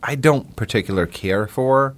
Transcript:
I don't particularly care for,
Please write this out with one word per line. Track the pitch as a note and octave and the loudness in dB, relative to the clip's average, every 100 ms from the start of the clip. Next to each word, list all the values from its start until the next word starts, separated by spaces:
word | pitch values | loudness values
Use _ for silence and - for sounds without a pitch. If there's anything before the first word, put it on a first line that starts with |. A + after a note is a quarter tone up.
I | - C#3 | -8 0
don't | D3 C#3+ - - | 2 2 -2 -8
particularly | A2 A2+ F#2+ F#2+ E2+ | -4 -2 -2 -2 -2
care | - G2 G2 G#2+ | -4 -2 -2 -2
for, | - C3 C3+ C3+ | -2 2 2 2